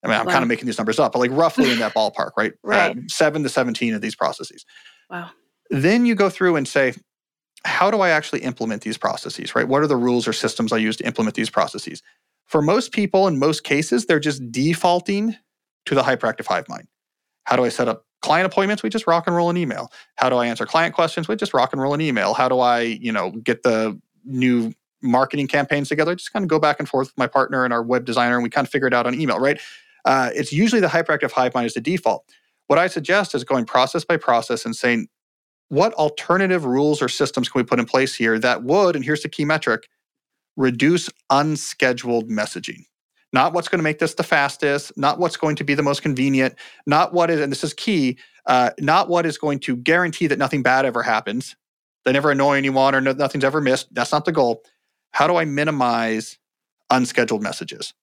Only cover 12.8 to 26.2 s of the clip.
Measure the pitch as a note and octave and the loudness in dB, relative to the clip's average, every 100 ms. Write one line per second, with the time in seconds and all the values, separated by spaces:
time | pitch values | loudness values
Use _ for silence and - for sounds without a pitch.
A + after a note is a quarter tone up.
12.8 | B3 - G3 F#3+ G3 D3+ C#3 D#3 - C#3+ | 0 -2 0 2 2 2 0 0 -2 -2
13.8 | D#3 - - D#3+ C#3+ C#3 B2 A2+ D3 E3 | 0 -2 2 0 0 -4 -6 0 0 2
14.8 | F3+ F3+ F3+ G3+ A3 G#3+ _ _ _ _ | 2 2 0 -2 -2 -6 _ _ _ _
15.8 | - C3+ C3 B2+ A#2 G#2+ - F2+ D2+ - | -2 0 2 0 -2 -4 -4 -4 -4 -16
16.8 | - _ _ _ _ _ - B2+ B2 - | -18 _ _ _ _ _ -2 0 0 0
17.8 | B2 A2+ _ _ - D#3 F#3 F#3+ G3 G#3 | -2 -2 _ _ 0 0 2 0 0 -2
18.8 | A3 A3 G3 E3+ E3 F3 E3+ F3 D#3 G#2 | -4 -4 0 0 2 0 0 0 -2 -6
19.8 | - - - - B2+ B2 A#2+ A2+ A#2 E3 | -10 -14 -20 -2 2 2 0 -2 -2 0
20.8 | A3 - E3 - D#3+ G#3+ G#3 C3+ B2+ C#3+ | 0 0 -2 -2 -6 -4 0 2 0 0
21.8 | C3+ D3 D#3 A#2+ G2 A#2 B2+ B2+ B2 A#2+ | -2 0 0 0 0 2 2 4 4 2
22.8 | A#2 A2+ A#2+ G#2+ F#2 G#2 A2+ A2+ B2+ A2 | 0 -4 -4 -2 -4 -6 -4 0 2 2
23.8 | A2 G2+ _ _ C3 C3 B2+ B2 A2+ - | 0 -4 _ _ -10 -2 2 2 0 -6
24.8 | _ _ C3 B2 C3 D3 C3+ D3 C#3+ C#3+ | _ _ 0 2 2 -2 -2 0 0 -2
25.8 | C#3 D3 D#3 F3+ | -2 0 0 -2